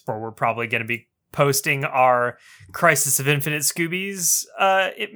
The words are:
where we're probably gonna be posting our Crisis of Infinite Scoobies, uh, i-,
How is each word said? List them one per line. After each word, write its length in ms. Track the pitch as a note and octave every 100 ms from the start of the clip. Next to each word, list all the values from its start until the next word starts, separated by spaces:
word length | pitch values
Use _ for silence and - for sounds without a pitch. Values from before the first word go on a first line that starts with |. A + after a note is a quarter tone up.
| -
where 120 | A2
we're 140 | A2+
probably 360 | G#2 A#2+ A2+ A2+
gonna 180 | A#2 A2+
be 240 | A#2+ _ _ _
posting 500 | - C#3+ C3+ D#3 C#3
our 540 | D3 C3 B2+ B2 A#2+ - - - -
Crisis 480 | - E3+ D3+ C#3 C3+
of 80 | C3+
Infinite 360 | D3 D3+ D3+
Scoobies, 840 | C#3+ - E3 F#3 G3 G3 E3+ - - -
uh, 340 | G3 F#3+ F#3 -
i-, 120 | G#3